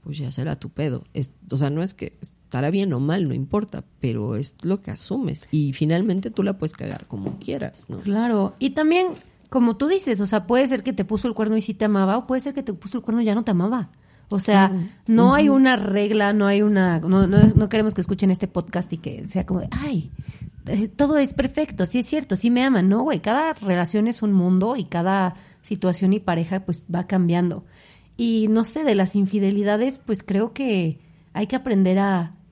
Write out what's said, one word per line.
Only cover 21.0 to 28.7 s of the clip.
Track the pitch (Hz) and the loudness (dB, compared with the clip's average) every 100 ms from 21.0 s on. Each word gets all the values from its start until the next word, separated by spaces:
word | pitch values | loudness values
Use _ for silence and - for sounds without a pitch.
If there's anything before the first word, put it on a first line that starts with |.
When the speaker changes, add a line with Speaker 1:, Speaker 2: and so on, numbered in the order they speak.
| 285 302 | 2 4
Speaker 2:
es | 269 | 0
perfecto, | 277 262 - 302 - 175 | 0 -2 -2 -4 -2 -2
sí | 247 | 0
es | - | -2
cierto, | 302 285 190 | -4 -2 -2
sí | 233 | 2
me | 240 | 2
aman". | 269 233 185 | 2 4 4
No, | 208 | 2
güey, | 294 254 | 2 -2
cada | 208 247 320 | 0 0 0
relación | 311 202 180 170 214 220 | -4 -2 0 0 0 -2
es | 233 | -2
un | 214 | 0
mundo | 196 180 185 202 262 | 2 4 2 2 -2
y | |
cada | 190 175 175 196 185 165 - _ | -4 -2 0 0 -2 -4 -20 _
situación | - 196 185 175 190 | -10 -4 -2 0 2
y | 208 | 2
pareja, | 196 170 170 190 | 0 -2 -2 -4
pues, | 190 165 - | -4 -8 -4
va | 175 180 | -6 -2
cambiando. | 190 170 170 180 - - - - - _ - | 0 2 2 0 -4 -12 -20 -20 -20 _ -4
Y | 233 226 214 | 0 2 2
no | 220 | 2
sé, | 233 | 2